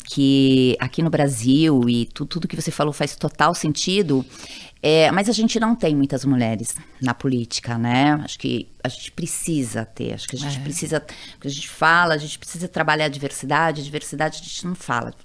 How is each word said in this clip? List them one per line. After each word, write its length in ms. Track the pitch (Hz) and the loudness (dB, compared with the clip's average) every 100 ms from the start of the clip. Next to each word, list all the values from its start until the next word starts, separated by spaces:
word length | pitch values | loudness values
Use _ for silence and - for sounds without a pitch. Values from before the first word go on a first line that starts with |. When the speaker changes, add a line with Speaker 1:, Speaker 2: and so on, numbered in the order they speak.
Speaker 1:
que 720 | - - 135 135 135 131 127 - | -4 0 4 6 6 6 4 2
aqui 240 | 127 - | -2 -2
no 60 | 160 | 0
Brasil, 760 | 147 143 120 120 139 160 135 120 | 2 2 2 2 4 6 4 4
e 180 | 120 113 | 2 -2
tu-, 180 | - 143 | -6 -8
tudo 220 | 165 175 | -6 -6
que 80 | 156 | -4
você 160 | 160 | -6
falou 200 | - 147 | -2 -2
faz 240 | 139 147 - | -2 -4 -2
total 380 | 151 - 156 | -4 2 2
sentido, 720 | 175 156 147 - 196 170 135 - - - - - - | 2 0 -2 0 2 2 2 0 -10 -18 -18 -18 -4
é, 300 | 151 160 156 | 4 6 6
mas 180 | 180 202 | 4 2
a 20 | |
gente 280 | 208 226 220 | 2 0 2
não 160 | 226 233 | 0 2
tem 200 | 165 147 | 2 2
muitas 300 | 139 131 135 | 2 0 2
mulheres 480 | 127 117 113 117 - - - | 2 2 -2 -4 -8 -12 -6
na 140 | 127 | -4
política, 640 | 117 139 127 113 - - 117 | -2 -2 -2 -2 -6 -4 -2
né? 420 | 117 123 143 151 | 0 4 4 2
Acho 160 | - - | -2 -8
que 280 | 135 120 - - | -4 -4 -6 -10
a 40 | 127 | -10
gente 220 | - - | -8 -12
precisa 760 | - 170 - - 156 120 107 110 | -8 -6 -6 -2 -2 -2 -6 -8
ter, 280 | - 120 | -8 -8
acho 140 | 110 - | -8 -8
que 80 | 127 | -8
a 40 | |
gente 180 | 139 139 | -6 -6
Speaker 2:
É. 40 | |
Speaker 1:
precisa, 380 | 139 - 151 156 | -6 -8 -4 -4
quando 460 | - - - - 139 | -6 -12 -20 -12 -10
a 40 | |
gente 200 | 143 - | -10 -10
fala, 460 | - 160 170 175 151 | 0 4 6 4 2
a 20 | |
gente 220 | 147 - | -4 -12
precisa 280 | - 170 175 | -12 -10 -6
trabalhar 380 | - 156 151 151 | -2 0 2 0
a 40 | |
diversidade, 720 | 139 139 - 135 151 165 151 | -2 -6 -6 0 2 2 0
a 20 | |
diversidade 560 | 143 151 - 143 156 - | -6 -8 -8 -4 -4 -4
a 20 | |
gente 220 | - - 175 | -10 -10 -8
não 80 | |
fala, 360 | 180 - 120 120 | -8 -4 -4 -4
a 40 | - | -10